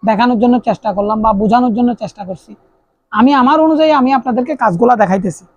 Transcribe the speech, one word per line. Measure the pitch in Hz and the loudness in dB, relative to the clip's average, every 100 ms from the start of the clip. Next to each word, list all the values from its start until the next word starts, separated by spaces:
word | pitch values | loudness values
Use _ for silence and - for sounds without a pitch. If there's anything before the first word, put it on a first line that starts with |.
| 202 | -2
দেখানোর | 208 240 240 | 0 0 2
জন্য | 240 247 | 2 0
চেষ্টা | - 196 220 | 0 -4 -4
করলাম | 190 208 220 | -4 -4 -2
বা | 220 | 0
বোঝানোর | 202 214 233 247 | 0 2 2 0
জন্য | 214 240 233 | 0 -2 -2
চেষ্টা | 214 - 185 | -8 -12 -14
করছি। | 185 _ 214 _ _ _ _ _ | -14 _ -20 _ _ _ _ _
আমি | 208 240 | 0 2
আমার | 285 254 302 | 2 2 2
অনুযায়ী | 311 311 311 | 2 2 2
আমি | 294 254 | 2 2
আপনাদেরকে | 269 262 233 247 294 | 0 -2 -4 -4 -2
কাজগুলা | 226 175 233 240 | -2 2 2 2
দেখাইতেছি। | 202 190 185 156 _ | 2 0 -2 -8 _